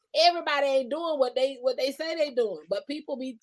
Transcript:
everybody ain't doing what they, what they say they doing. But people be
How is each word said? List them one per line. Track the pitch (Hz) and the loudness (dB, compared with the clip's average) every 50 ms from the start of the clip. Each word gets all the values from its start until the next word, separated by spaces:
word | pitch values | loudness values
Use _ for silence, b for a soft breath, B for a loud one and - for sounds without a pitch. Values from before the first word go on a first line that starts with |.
| _ _ - 285 320 | _ _ 0 4 4
everybody | 349 349 349 302 311 294 285 277 | 4 4 4 -2 0 0 2 2
ain't | 277 269 269 262 233 | 2 2 2 2 0
doing | 262 311 339 330 311 285 | -4 -4 -2 -2 2 2
what | 262 247 - | 2 2 2
they, | 254 262 277 277 240 | 0 0 0 -2 -2
what | 247 262 247 | -2 -2 0
they | 269 262 269 269 | 0 -2 -4 -2
say | - 311 330 330 | -4 -4 -4 0
they | 330 302 294 | -2 -2 0
doing. | 247 247 240 214 185 156 - - | 0 0 0 0 -2 -6 -6 -4
But | 196 202 - | -4 -4 -4
people | - 285 311 302 - 285 240 | -6 -8 -8 -6 -8 -8 -6
be | 262 262 247 226 | -6 -10 -10 -6